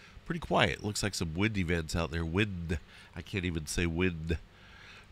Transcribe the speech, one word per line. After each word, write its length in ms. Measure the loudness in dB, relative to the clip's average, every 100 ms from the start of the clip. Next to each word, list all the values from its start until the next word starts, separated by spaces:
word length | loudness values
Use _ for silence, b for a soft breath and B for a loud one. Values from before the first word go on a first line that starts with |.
| B B -8
Pretty 140 | -6
quiet. 440 | 0 4 4 2
Looks 180 | -4 -2
like 120 | -2
some 200 | -2 -2
wind 220 | 2 2 2
events 400 | 2 2 0 -2
out 140 | 0
there. 140 | 0
Wind. 540 | 0 2 2 0 -4 -4 -6 B B
I 80 | -14
can't 240 | -6 -2 0
even 200 | -2 -2
say 200 | 0 2
wind 520 | 4 2 2 -2 -2 -4 B B B B B B